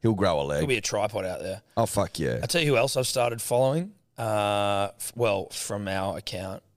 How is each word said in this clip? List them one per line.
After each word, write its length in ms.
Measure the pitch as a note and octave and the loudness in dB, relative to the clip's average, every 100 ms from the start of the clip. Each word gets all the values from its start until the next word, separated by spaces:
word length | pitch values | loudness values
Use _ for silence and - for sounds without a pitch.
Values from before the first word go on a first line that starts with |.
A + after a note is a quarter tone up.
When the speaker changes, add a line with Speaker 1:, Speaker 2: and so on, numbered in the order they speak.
Speaker 1:
He'll 100 | A2+ | 2
grow 280 | G#2+ G2 D#2+ | 4 2 2
a 20 | |
leg. 140 | C#2+ D2 | 2 0
Speaker 2:
There'll 100 | D3 | 2
be 100 | A#2+ | 0
a 40 | |
tripod 440 | G#2 G#2 G#2 G#2 F#2 | 0 -2 -2 -2 -4
out 160 | F2 | -6
there. 200 | F#2 F#2+ _ - | -6 -8 _ 0
Speaker 1:
Oh, 120 | A2+ | 0
fuck 320 | - G2 - | 2 -2 0
yeah. 200 | C#2+ A1+ | -2 -2
Speaker 2:
I 20 | B2+ | 0
tell 160 | E3+ | 0
you 60 | D3+ | 2
who 100 | B2+ | 4
else 180 | C3 - | 4 2
I've 100 | B2+ | 0
started 340 | C3 A#2+ A#2 | 2 0 0
following, 520 | - B2 C3 D3 F#3 G#3 _ - | -2 2 2 2 -4 -10 _ -6
uh, 720 | A2+ G#2+ G#2 G2+ G2+ G2+ G2 - | -2 2 2 2 2 0 -2 -4
f-, 160 | - - | -10 0
well, 320 | A#2 G2 F#2+ | 2 2 -2
from 380 | - - G2+ G2+ | -8 -6 -6 -2
our 300 | F#2+ F#2+ E2+ | -2 -2 -4
account 440 | - - F#2+ F#2+ _ | -6 -8 -8 -10 _